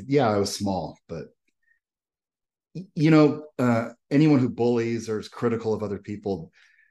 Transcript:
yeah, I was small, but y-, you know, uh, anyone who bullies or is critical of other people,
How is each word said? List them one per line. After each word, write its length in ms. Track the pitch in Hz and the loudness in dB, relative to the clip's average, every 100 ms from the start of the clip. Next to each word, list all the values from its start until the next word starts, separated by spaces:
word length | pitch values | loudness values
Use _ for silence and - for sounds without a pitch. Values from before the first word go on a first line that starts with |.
| 127 | -2
yeah, 240 | 139 120 | 2 2
I 80 | 104 | 2
was 180 | 98 - | -2 -4
small, 440 | 101 92 80 - - | -4 -4 -8 -12 -14
but 180 | 82 - _ _ _ _ _ _ _ _ _ _ _ _ _ _ 160 | -14 -14 _ _ _ _ _ _ _ _ _ _ _ _ _ _ -18
y-, 100 | - | -12
you 160 | - 151 | 0 4
know, 360 | 156 151 - - - | 6 6 2 -8 -2
uh, 320 | 123 117 113 - _ | 0 0 -2 -10 _
anyone 280 | 143 156 143 | 2 4 4
who 100 | 123 | 2
bullies 600 | 120 120 120 113 117 110 | 0 0 0 -2 -4 -6
or 100 | 107 | -8
is 100 | 98 | -8
critical 440 | - 120 113 113 | -6 -4 -2 -2
of 80 | 104 | -4
other 180 | 104 98 | -4 -8
people, 520 | - 104 104 92 - _ _ _ _ | -10 -10 -6 -8 -10 _ _ _ _